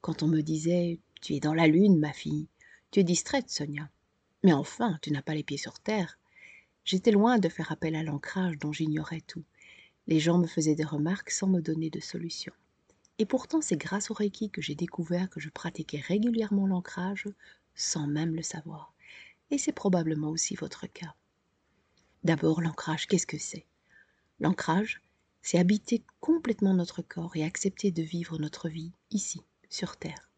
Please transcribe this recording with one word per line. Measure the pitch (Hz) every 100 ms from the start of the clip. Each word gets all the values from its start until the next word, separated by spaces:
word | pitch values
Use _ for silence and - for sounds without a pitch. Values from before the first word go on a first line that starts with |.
Quand | - 156
on | 156
me | 160
disait : « | 156 156 160 175 175 170 _ -
Tu | -
es | 147
dans | 151
la | 156 165
lune, | 156 208 175
ma | 151
fille. | 143 151 151 156 _ _ - _
Tu | -
es |
distraite, | 180 175 - 277 -
Sonia. | - 147 147 156 _ _ _ _ _
Mais | 190
enfin, | 147 147 - 233 160
tu | -
n'as | 143
pas | -
les | 156
pieds | 147 139
sur | - -
terre. » | - 214 170 - _ _ - - _ _
J'étais | - 185 233
loin | 202 220 247
de | 175
faire | - 160
appel | 151 160
à | 156
l'ancrage | 156 147 - 190 185 151
dont | 151
j'ignorais | 151 156 151 151 160
tout. | - - - _ - - _ _ -
Les | 160
gens | 156 170
me | 165
faisaient | - 156
des | 151
remarques | 156 147 151 196 -
sans | - 190
me | 185
donner | 160 160 160
de | 156
solution. | - 170 170 - - _ _ _ _ _ _ _
Et |
pourtant, | 214 254 - 320
c'est | 302 156
grâce | - 196 -
au |
Reiki | 214 208 - 214
que | -
j'ai | 156
découvert | 151 175 - 160 175 190
que | -
je | 151
pratiquais | - 156 - - 175
régulièrement | 135 196 233 226 208 202 196
l'ancrage | 180 175 - 185 196 208 202 - _ _
sans | - - 165 147
même | 147 165
le | 160
savoir. | 156 160 156 156 - _ - - - _ _
Et | 285
c'est | -
probablement | - 202 180 160 156 151
aussi | 160 - 190
votre | 156 - -
cas. | - 165 - _ _ _ _ _ _ _ _ _ _
D'abord, | 160 160 160 160
l'ancrage, | 165 151 - 156 -
qu'est-ce | 185 -
que | 147
c'est ? | - - - _ _ _ _ _ _ _
L'ancrage, | - 190 - 165 220 - _ _ _ _
c'est | - 170
habiter | 180 208 - 233 - _
complètement | - 330 277 220 196
notre | 185 170 -
corps | 170 - 165
et | 160
accepter | 156 - 196 - 208
de | 165
vivre | 160 170 170 160
notre | 151 - 170
vie | 160 165 - _
ici, | 214 - 175 _ _ _
sur | - 180 -
Terre. | 160 156 _